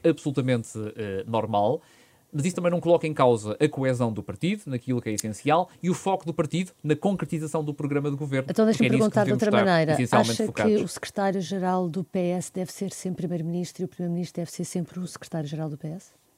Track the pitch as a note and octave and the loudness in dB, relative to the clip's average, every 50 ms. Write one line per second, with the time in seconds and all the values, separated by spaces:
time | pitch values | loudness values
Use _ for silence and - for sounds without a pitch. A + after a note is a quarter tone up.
0 | - E3 D#3 - - D3+ C3+ C#3+ B2+ C3 B2+ A#2 A2 - - A2+ G#2+ G#2+ - A2+ | 2 2 2 2 0 -4 -2 0 2 2 2 0 0 -4 -8 -8 -8 -8 -8 -6
1 | G#2+ G2+ F#2+ F#2+ F#2+ A2+ A2+ A2 G#2+ G#2 G#2+ G2+ G2+ A2 A3+ - - _ _ _ | -6 -4 -4 -4 -4 -2 -2 -2 0 2 2 2 4 2 2 0 -4 _ _ _
2 | _ _ _ _ _ _ - D3 C#3 F#3 F3 F3+ F3 F3 F3 E3+ D#3+ E3 E3+ E3 | _ _ _ _ _ _ -4 -2 0 0 0 0 0 0 0 2 4 4 4 4
3 | E3 D#3 D3 C#3+ C3+ B2 A#2+ G#2+ G#2+ G#2+ G#2 - D3 D3+ - C#3 C3+ C3 B2+ A#2+ | 4 2 2 4 4 6 4 4 0 -4 -2 0 0 0 0 0 0 0 0 2
4 | B2 A#2 G#2+ G#2 G2 - F#2 - - F3 G#3+ G#3 - D3 C3 A#2+ - C3 B2+ A#2+ | 0 0 -2 -4 -6 -8 -6 -4 -2 -2 -2 -2 -4 -6 -8 -6 -4 -4 -4 -2
5 | - A2+ G#2+ G#2 - A2 G2+ - - C#3 D3+ F3 F#3 - - - - F3+ E3+ - | -2 -4 -4 -4 -4 -6 -8 -4 0 2 2 2 2 0 -6 -6 -2 -2 -2 -2
6 | - F#3+ F#3+ F#3 - E3 D3+ - D#3+ B2+ - E3+ F#3 - - _ - D3 D3+ D3 | 0 0 0 0 -2 -4 -2 -2 -2 -2 -2 -4 -4 -4 -8 _ -2 0 0 0
7 | - G3 G3 F3 D#3+ - F3 D3+ D#3+ D3+ - D#3+ D3+ D3 C#3+ - D3 C#3 C#3+ C#3+ | 0 0 0 -2 -2 -4 -4 -4 -4 -4 -4 -4 -2 -4 -4 -4 -4 -2 -2 0
8 | D3 D3 C#3 C#3 D3+ C#3 C#3 C3+ B2+ C#3+ E3 - A3 A3 A3+ - A3+ - - - | 0 -2 -2 -4 -4 -2 -2 -2 -2 0 2 4 4 4 4 4 4 4 4 4
9 | A3 G#3+ - A3 G3+ F3 G#3 - A3 G#3 G3+ - G3 F#3+ F3 E3 D#3+ D3+ D3+ C3 | 4 4 4 2 2 4 2 2 2 4 4 4 4 6 4 4 4 4 4 2
10 | B2 - - - G#3+ A#2 A2+ - A3 - - - A3 A3 G#3 G#3 - E3+ - - | 2 4 4 4 4 4 2 0 -2 -2 0 2 2 4 4 2 2 -2 -6 -10
11 | - - - G#3 G3 G3 F#3 G3 E3+ E3 G3+ F#3+ F3+ F3+ F#3 F#3 F#3 E3+ D3+ F#3+ | -12 -8 -4 0 0 0 0 0 -2 -4 -4 -2 0 0 0 0 0 -2 -2 -4
12 | F3 - - F#3+ F3 F3 F3+ F3+ - - - F#3 - - - - G3 F#3 - - | -6 -4 -2 -2 0 0 0 -2 -4 -6 -6 -6 -6 -6 -6 -6 -8 -8 -6 -6
13 | - F#3 F3 - E3+ F3+ F3+ E3+ D#3+ E3+ E3+ F3+ F3 - - - F#3+ F3+ - - | -6 -6 -4 -4 -4 -4 -4 -4 -4 -4 -4 -4 -4 -6 -6 -8 -8 -8 -6 -4
14 | F3+ F3 E3+ F3 F3 - - F3 E3+ - - - F3 - - F3+ D#3+ - - F#3 | -4 -2 -2 -2 -4 -4 -6 -6 -8 -6 -6 -8 -8 -6 -4 -4 -6 -6 -6 -8
15 | F3+ - - - - - - D#3+ D3+ C#3+ D#3 D3+ D#3+ D3+ D3+ - - D#3 E3 G3 | -10 -10 -10 -14 -12 -8 -6 -6 -6 -6 -6 -6 -6 -6 -8 -8 -10 -10 -10 -12
16 | - - _ _ _ _ _ | -14 -18 _ _ _ _ _